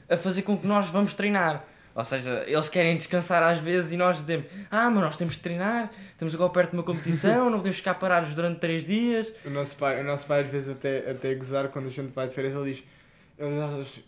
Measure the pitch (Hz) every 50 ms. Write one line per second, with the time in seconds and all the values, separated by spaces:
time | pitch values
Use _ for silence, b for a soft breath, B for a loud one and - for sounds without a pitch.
0 | - - 180 170 175 190 185 190 196 208 208 165 147 202 208 208 190 165 165 202
1 | 208 - - - 196 208 202 190 175 160 151 147 - B B B B B B 113
2 | 117 - 135 131 123 127 123 113 - - 147 151 151 151 - 180 170 165 165 160
3 | - - 180 175 170 - 180 165 165 170 170 160 151 165 175 180 175 156 170 175
4 | 180 180 175 151 147 160 165 151 143 - 180 196 202 B 202 220 240 240 233 202
5 | 175 151 151 - 175 165 - - - 175 170 175 190 208 233 240 226 208 B B
6 | B B B B 165 160 160 165 180 170 175 180 170 165 175 175 165 175 170 160
7 | - 170 170 143 - 202 226 247 254 240 226 202 180 190 180 - - 190 180 -
8 | 190 185 175 170 165 151 147 165 170 175 165 165 180 165 165 165 139 160 208 226
9 | 240 240 233 226 214 220 - - - 143 139 143 139 139 - - 143 139 131 139
10 | 139 143 143 139 - - 147 143 139 127 135 143 135 135 135 135 - 139 135 127
11 | - 135 131 127 - 135 131 131 127 127 135 139 139 135 - 143 135 131 123 143
12 | 139 127 123 131 131 127 127 139 135 135 135 143 139 139 135 131 - b b b
13 | b b b b b b b - 147 143 147 147 151 147 147 139 139 127 - 123
14 | -